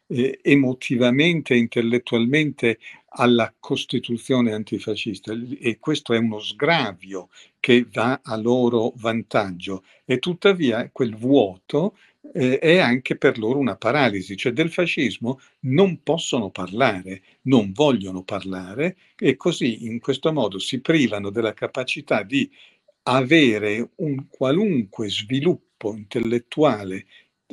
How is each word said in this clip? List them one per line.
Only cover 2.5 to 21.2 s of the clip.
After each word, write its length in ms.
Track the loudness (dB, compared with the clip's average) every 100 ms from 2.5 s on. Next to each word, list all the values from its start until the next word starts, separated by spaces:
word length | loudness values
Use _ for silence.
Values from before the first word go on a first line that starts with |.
| 0 -2 -2 -8 -20 _
alla 440 | 0 4 4 2 -4
Costituzione 960 | -8 -6 -4 -6 -6 -8 -2 0 2
antifascista, 800 | -2 -6 -8 -6 -6 -6 -10 -10 -10 -10 -6
e 200 | -6 -4
questo 340 | -4 -6 -2
è 40 | 0
uno 220 | 0 -4
sgravio 880 | -10 -4 0 0 0 -6 -12 -12 -14 -20 -20 _
che 260 | 4 4 4
va 300 | -2 -2 -2
a 140 | -6 -4
loro 560 | 0 2 4 2 0 -2
vantaggio, 880 | -4 -4 -2 -2 -2 -6 -8 -10 -12 _ -4
e 140 | -2
tuttavia 720 | -2 0 2 2 0 0 -4
quel 240 | -4 -4 -2
vuoto, 800 | 2 4 4 -2 -4 -2 -2 -4 _ _ -10
eh, 260 | -2 0 2
è 180 | 4 4
anche 380 | 4 0 -2 0
per 200 | 2 2
loro 220 | -2 0
una 160 | 0 -2
paralisi, 600 | 0 2 2 0 -6 -4
cioè 140 | -4
del 200 | 0 -2
fascismo 680 | 0 -2 0 -2 -2 -6 -6 _ _
non 420 | 0 4 4 2
possono 460 | -2 -2 -2 -4 -4
parlare, 720 | -8 -8 0 0 0 -8 -14 _ _
non 280 | 2 4 4
vogliono 500 | 2 2 2 -2 -8
parlare, 760 | -8 -8 -8 -10 -10 -6 -6 -6 _ _
e 180 | 0 0
così 500 | -2 -2 -4 -4 -8
in 140 | -8
questo 320 | -4 -2 -2
modo 280 | 0 -2 -4
si 200 | -6 -6
privano 500 | 0 2 2 -2